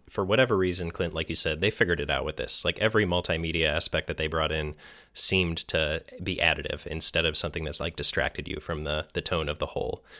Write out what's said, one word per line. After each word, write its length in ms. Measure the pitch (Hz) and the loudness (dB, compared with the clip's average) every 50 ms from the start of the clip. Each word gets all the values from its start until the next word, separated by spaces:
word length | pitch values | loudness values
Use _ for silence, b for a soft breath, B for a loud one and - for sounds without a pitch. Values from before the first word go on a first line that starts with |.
| _ - | _ -8
for 160 | - - 98 | -2 -2 2
whatever 320 | 92 107 120 131 123 113 | 4 4 4 4 4 4
reason, 320 | 95 95 92 87 90 87 82 | 4 4 2 2 0 -2 -4
Clint, 220 | - - 87 85 82 | -2 -2 -2 -2 0
like 160 | 80 82 - | -2 -2 0
you 60 | 82 | 0
said, 260 | - - 82 78 78 | 0 0 0 0 2
they 80 | 92 104 | 2 0
figured 300 | - - 113 87 87 76 | 2 2 2 2 2 0
it 100 | 73 71 | 2 0
out 160 | 71 67 69 | 0 0 0
with 120 | 73 78 | -2 -4
this. 280 | - - - - - - | -4 -2 -2 -2 0 0
Like, 140 | 87 85 - | -2 0 2
every 260 | 104 110 107 110 107 | 0 2 4 4 2
multimedia 600 | 90 87 90 87 - 87 80 82 82 80 82 80 | 4 2 0 0 0 -2 -2 0 0 0 2 2
aspect 400 | 78 73 82 - - - 80 - | 2 2 0 0 0 0 -2 -2
that 100 | - 80 | -2 -2
they 100 | - 80 | -2 -2
brought 240 | 78 78 80 80 78 | -2 0 0 0 0
in 220 | 78 80 76 76 73 B B B B B B B B | 0 -2 -2 -4 -6 B B B B B B B B
seemed 460 | - - - 95 95 90 85 82 82 - | 0 2 4 4 4 2 2 0 -4 -4
to 340 | - - 82 80 76 78 82 - - - - 87 | -2 0 0 2 2 0 -4 -6 -8 -12 -8 -4
be 140 | 95 87 | -4 0
additive 500 | - - 82 76 76 73 - - 73 - | 2 4 2 2 2 0 -6 -6 -6 -6
instead 380 | - 78 82 - - - 82 82 | -6 -4 0 0 0 2 2 2
of 120 | 80 76 | 2 2
something 260 | - - 82 76 82 80 | 2 0 0 -2 -4 -4
that's, 160 | 73 73 - | -4 -4 -4
like, 160 | 80 85 - | -4 -4 -4
distracted 520 | - 73 - - - 67 - - - - | 0 0 0 2 2 0 -2 -2 -6 -8
you 120 | - - 73 | -6 -8 -8
from 220 | - - 82 76 | -6 -6 -6 -4
the, 240 | 78 76 76 78 78 - - | -2 -2 -2 -4 -4 -4 -6
the 80 | 85 | -6
tone 280 | 78 - - 82 78 73 | -4 -2 -2 -2 0 -2
of 100 | 76 - | -2 -4
the 80 | 73 | -4
whole, 360 | 73 - - - - - - B B B | -4 -4 -4 -2 -4 -4 -6 B B B